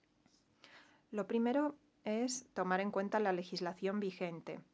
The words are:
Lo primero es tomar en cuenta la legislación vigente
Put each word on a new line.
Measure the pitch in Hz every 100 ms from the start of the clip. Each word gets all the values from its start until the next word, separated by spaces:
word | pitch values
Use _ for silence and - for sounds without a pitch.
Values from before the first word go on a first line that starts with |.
| _ _ _ _ _ _ - - - _ _
Lo | 208 190
primero | 233 233 269 294 294 _ _
es | - 214 254 247 -
tomar | - 185 185
en | 202
cuenta | 196 202 214
la | 208
legislación | 180 180 175 175 175 190 208
vigente | 202 185 180 165 160 160 -